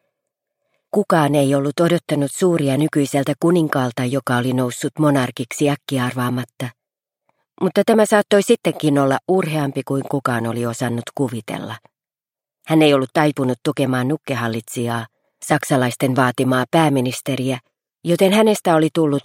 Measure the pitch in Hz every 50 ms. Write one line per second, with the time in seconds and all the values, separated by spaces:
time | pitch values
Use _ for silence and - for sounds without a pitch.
0 | _ _ _ _ _ _ _ _ _ _ _ _ _ _ _ _ _ _ - 208
1 | 202 - 190 165 151 139 147 147 143 135 139 139 139 147 143 - 170 170 175 170
2 | - - 156 147 143 139 - - - 185 170 160 147 135 135 131 151 156 - 156
3 | 143 135 - 139 139 - 147 - - 170 180 180 160 147 - 143 127 123 117 -
4 | 127 123 135 135 - - 127 123 120 131 123 127 127 123 120 - - 139 - -
5 | 151 147 143 139 127 120 117 - 127 - - - 151 143 143 - _ - 139 131
6 | 123 123 120 127 123 123 123 123 123 - _ - 135 123 - _ _ _ _ _
7 | _ _ _ _ _ _ _ _ _ _ _ - - 185 - 202 196 - 226 220
8 | 214 196 - 208 202 - 214 202 196 - 233 - - 175 160 - - 151 143 143
9 | 139 135 135 131 - - 180 190 185 156 151 156 143 139 139 139 135 - 139 139
10 | 135 - - 139 - 131 123 117 117 117 113 120 120 120 117 - 131 120 120 117
11 | 117 - - - 143 120 120 113 107 - - 104 98 98 110 - - _ _ _
12 | _ _ _ _ _ _ _ _ _ _ _ _ _ - 160 160 156 151 143 135
13 | 131 127 _ 170 151 151 143 - 135 127 127 - - 160 143 - 143 131 127 127
14 | 123 131 151 156 - - 139 120 117 117 113 113 107 - - 131 120 117 117 117
15 | 113 - _ _ _ _ _ _ - - 165 139 - - 151 131 127 123 117 -
16 | - 131 131 131 131 123 123 - 131 127 127 127 127 - - 165 160 151 143 135
17 | 123 127 120 - - - 135 127 127 131 131 123 - _ _ _ _ _ _ _
18 | - 160 170 170 202 190 196 214 220 220 208 - - 185 165 156 156 156 - -
19 | 160 147 143 139 -